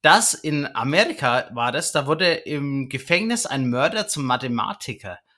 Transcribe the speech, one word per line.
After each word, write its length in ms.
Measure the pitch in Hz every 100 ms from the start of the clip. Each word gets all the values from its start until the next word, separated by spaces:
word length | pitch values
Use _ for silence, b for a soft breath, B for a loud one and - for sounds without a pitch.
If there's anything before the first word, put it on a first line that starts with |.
dass 320 | 151 196 226
in 400 | - 156 147 143
Amerika 760 | 113 123 165 285 269 127 127 -
war 180 | 117 120
das, 220 | 143 -
da 140 | 156 135
wurde 260 | 160 180
im 540 | 165 - 151 143 139 131
Gefängnis 580 | 135 - 175 220 233 -
ein 240 | 135 127
Mörder 380 | 120 156 220 208
zum 160 | 151 131
Mathematiker. 920 | 127 131 120 - 202 - 107 98 87 _